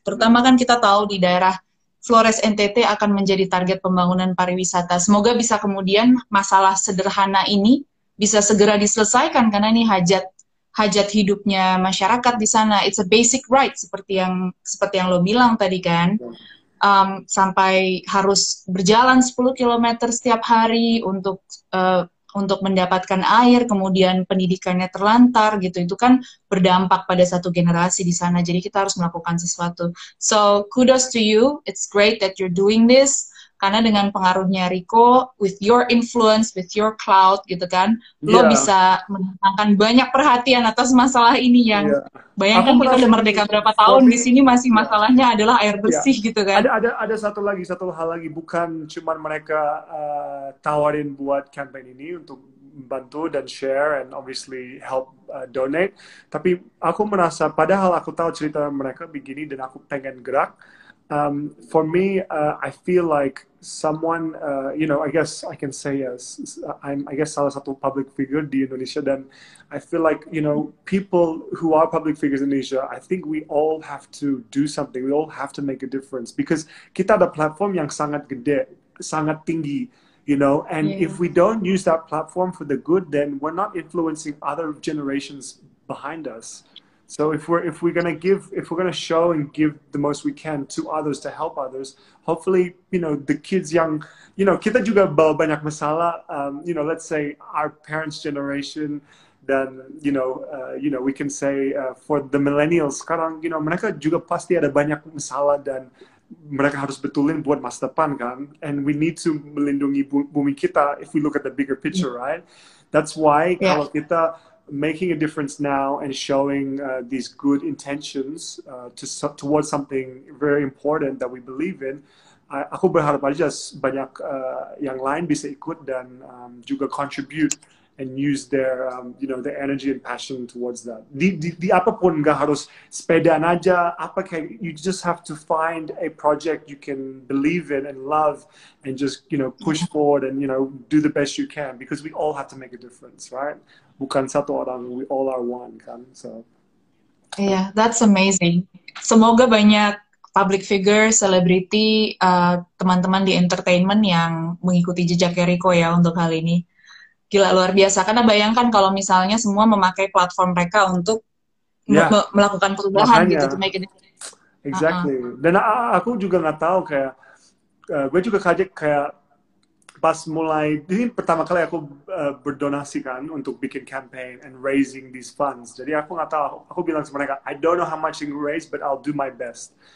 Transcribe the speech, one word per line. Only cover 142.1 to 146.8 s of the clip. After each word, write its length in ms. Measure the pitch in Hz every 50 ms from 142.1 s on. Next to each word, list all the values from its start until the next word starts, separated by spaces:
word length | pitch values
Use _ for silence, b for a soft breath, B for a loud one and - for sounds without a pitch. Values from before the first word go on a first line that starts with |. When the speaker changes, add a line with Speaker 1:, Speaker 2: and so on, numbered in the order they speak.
Speaker 2:
all 240 | - 202 160 151 143
have 160 | 139 139 -
to 80 | 143 135
make 160 | 131 123 123
a 60 | 120
difference, 480 | 123 117 _ _ - 120 107 - - -
right? 320 | 127 131 139 151 - - _ b b b b b b
Bukan 320 | b 135 135 - 139 131 131
satu 240 | - 147 139 -
orang, 400 | 139 135 131 127 127 123 123 123
we 160 | 123 131 135 -
all 240 | 139 131 135 135
are 80 | 127 127
one, 400 | 120 120 123 123 123 113 113 110
kan? 240 | - 120 117 120 123 131
So. 320 | _ - - 120 113 113 113 _ _ _ _ _ _ _